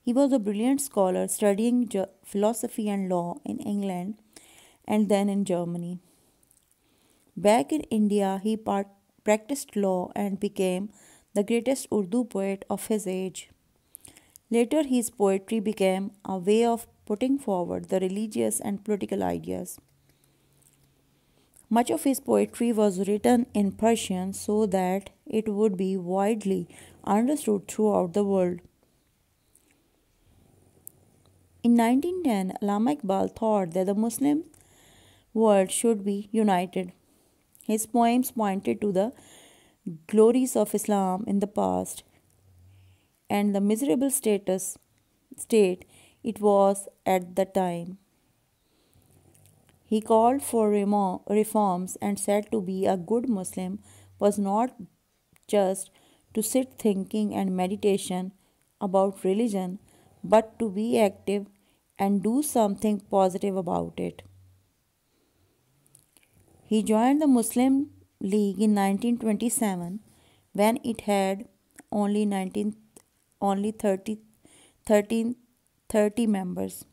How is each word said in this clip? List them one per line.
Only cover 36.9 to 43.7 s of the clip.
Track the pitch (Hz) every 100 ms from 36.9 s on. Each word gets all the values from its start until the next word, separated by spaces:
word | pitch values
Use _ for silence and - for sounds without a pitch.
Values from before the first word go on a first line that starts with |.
| - _ _ _ _ _ _
His | - 214 214
poems | 240 233 240 254
pointed | - 208 190 214 226
to | 214
the | 185 214 - - - - _ _ _ - 160 -
glories | 208 220 247 254 226
of | 214
Islam | - - 202 190 185 208
in | 202
the | 202 208
past | 190 185 180 - _ _ _ _ _ _ - - _ _ _ _ _
and | 208 208
the | 196
miserable | 202